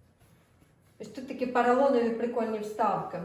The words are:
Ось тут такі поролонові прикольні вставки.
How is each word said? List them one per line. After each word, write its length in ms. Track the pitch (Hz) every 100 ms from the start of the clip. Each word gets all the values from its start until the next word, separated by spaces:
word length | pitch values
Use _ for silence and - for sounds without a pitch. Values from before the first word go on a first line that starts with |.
| _ _ _ _ _ _ _ _ _ -
Ось 80 | -
тут 200 | - 254
такі 180 | - 254
поролонові 640 | 247 240 254 277 240 226
прикольні 480 | 226 240 240 226 214
вставки. 600 | 208 - 214 185 - 170